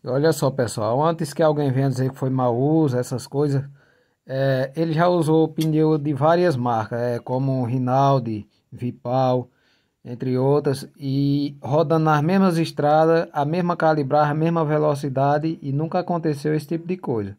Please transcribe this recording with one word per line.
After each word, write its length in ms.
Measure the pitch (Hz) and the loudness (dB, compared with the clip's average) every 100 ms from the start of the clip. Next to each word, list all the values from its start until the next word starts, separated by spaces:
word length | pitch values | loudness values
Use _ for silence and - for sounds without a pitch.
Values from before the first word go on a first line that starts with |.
Olha 280 | - 131 156 | -4 0 0
só, 180 | 156 139 | 2 -2
pessoal. 520 | 139 113 - 107 127 | 0 -4 -2 -2 0
Antes 300 | 160 165 165 | 0 -2 -6
que 100 | - | 0
alguém 280 | 160 147 143 | 2 2 0
venha 180 | 131 139 | 0 0
dizer 220 | 123 131 | 0 -4
que 80 | 131 | -4
foi 120 | 131 | -4
mau 280 | 131 123 117 | 0 0 2
uso, 400 | 139 160 151 123 | 2 2 2 0
essas 280 | 123 123 - | -4 -8 -6
coisas, 380 | 139 147 139 139 - _ _ _ _ - | -2 0 -2 -4 -18 _ _ _ _ -10
é, 380 | 135 135 131 135 - | -2 0 0 -2 -2
ele 160 | 165 | -2
já 160 | 156 180 | 2 2
usou 400 | 180 151 160 156 | 2 2 2 2
pneu 500 | 156 160 156 156 156 | 0 0 2 2 2
de 160 | 143 | -2
várias 420 | 135 156 170 180 131 | 0 2 4 2 0
marcas, 440 | 123 113 107 120 | -2 -2 -4 -4
é, 180 | 120 120 | -4 -4
como 460 | - 127 135 131 | -4 -4 -2 -2
Rinaldi, 840 | 117 131 123 131 139 135 113 107 101 _ _ | -2 -2 0 2 2 2 -2 -8 -10 _ _
Vipal, 800 | 113 123 - 120 127 131 127 123 _ _ _ _ _ | -8 -8 -8 -4 0 0 0 -4 _ _ _ _ _
entre 340 | - 120 131 127 | -16 -8 -2 0
outras, 500 | 131 147 143 139 - _ | 2 2 0 -4 -8 _
e 600 | 139 135 143 143 143 143 | -4 0 0 0 -2 -6
rodando 440 | - 147 156 165 | -2 0 2 2
nas 180 | 156 151 | 2 2
mesmas 340 | 151 196 196 165 | 2 4 2 2
estradas, 720 | 151 143 147 156 160 165 175 | -2 0 2 4 4 2 0
a 120 | 151 | -2
mesma 320 | 143 170 175 165 | -2 0 -2 0
calibragem, 540 | 160 156 135 147 147 | 2 2 2 2 2
a 40 | |
mesma 300 | 151 160 170 | 2 0 0
velocidade, 920 | 151 151 151 143 143 131 139 147 160 165 | 0 2 0 0 -2 0 0 0 -2 -6
e 120 | 143 | -4
nunca 260 | 135 156 180 | -4 -2 -4
aconteceu 560 | 175 175 160 143 151 | -2 -2 -2 -2 -2
esse 100 | 156 | -2
tipo 220 | 151 165 170 | -4 -8 -6
de 100 | 185 | -8
coisa. 400 | - 117 101 | -4 -4 -6